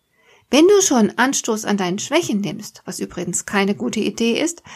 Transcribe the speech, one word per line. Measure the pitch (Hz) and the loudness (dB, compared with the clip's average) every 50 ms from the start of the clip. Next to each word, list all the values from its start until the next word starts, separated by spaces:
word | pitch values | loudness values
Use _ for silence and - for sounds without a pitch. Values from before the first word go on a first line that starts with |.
| _ _ _ _ _ _ _ _ _ _ | _ _ _ _ _ _ _ _ _ _
Wenn | - 277 320 370 | 4 6 6 8
du | 415 403 370 | 6 6 4
schon | - 294 240 214 180 - | 4 4 4 4 2 2
Anstoß | - 240 262 277 - - - 226 214 214 | 0 0 0 0 -2 -2 -4 -4 -4 -2
an | - 202 196 | -4 -2 -2
deinen | 190 175 175 208 | -2 -4 -4 -6
Schwächen | - - 277 330 339 - 254 196 202 | -4 -2 -2 -2 0 0 -2 -2 -4
nimmst, | 160 160 - 208 - - - - | -4 -6 -8 -12 -16 -18 -16 -14
was | - 180 - | -12 -10 -10
übrigens | 190 190 - - 175 175 175 - - | -10 -10 -8 -8 -6 -6 -6 -6 -6
keine | - - 202 196 196 202 | -2 -2 0 0 0 0
gute | - 208 247 220 226 | -2 -4 -4 -2 -2
Idee | - 208 202 - 233 233 226 - | -2 -2 -2 0 0 0 2 0
ist, | 285 330 - - - - - | 0 -2 -4 -8 -14 -20 -20